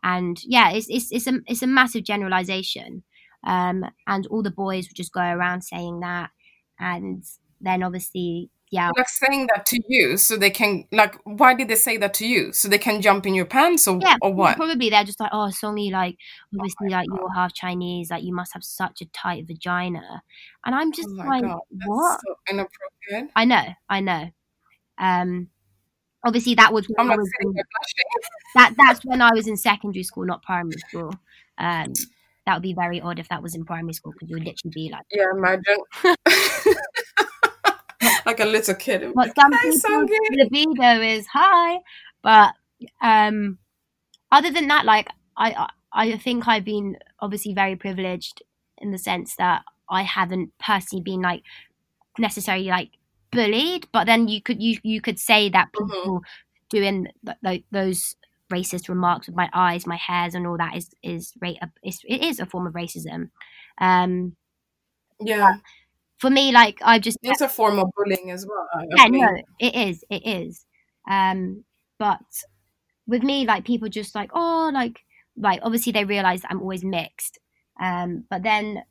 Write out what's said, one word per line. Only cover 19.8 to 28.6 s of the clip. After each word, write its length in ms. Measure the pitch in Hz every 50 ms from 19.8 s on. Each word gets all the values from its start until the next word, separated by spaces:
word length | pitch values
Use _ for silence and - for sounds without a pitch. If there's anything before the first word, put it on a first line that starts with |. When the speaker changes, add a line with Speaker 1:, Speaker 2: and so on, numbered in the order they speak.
| 180 180 175 165 - 90 - - _ _ _ - - - _ _ -
Speaker 1:
And 80 | - 247
I'm 180 | 269 311 320 302
just 160 | 320 339 208
Speaker 2:
Oh 40 | 196
my 100 | 190 175 180
Speaker 1:
like, 140 | 269 254
Speaker 2:
God, 180 | 240 214 175 165 - _
that's 180 | - 190 190 196
Speaker 1:
"What?" 300 | 208 233 - - - - -
Speaker 2:
so 100 | 392 - _ _ -
inappropriate. 840 | - - 392 381 _ - 571 571 _ _ - - 196 214 254 294 _
Speaker 1:
I 100 | 214 226
know, 200 | 247 247 190 131 107 180 _ _ _
I 100 | 196 196
know. 300 | 190 190 180 160 151 170 - _ _ _ _ _ _ _ _ _ _ _ _ -
Um, 500 | 185 185 180 180 180 180 180 180 180 175 _ _ _ _ _ _ _ _ _ _ _ _ _ _ -
obviously, 300 | 233 233 240 233 247 240
that 180 | 233 220 220 220
was 140 | 220 202 -
when 60 | 220 208
Speaker 2:
I'm 120 | 233 247
Speaker 1:
I 40 | 233
Speaker 2:
not 40 | 214
Speaker 1:
was 100 | 208 185 - -
Speaker 2:
sitting 120 | 196 196
Speaker 1:
in, 40 | 196
Speaker 2:
here 100 | 185 196 _ - 220
blushing. 260 | - - - - - - - 480 466 - -
<laughs> 200 | 640 _ - -
Speaker 1:
that, 180 | 247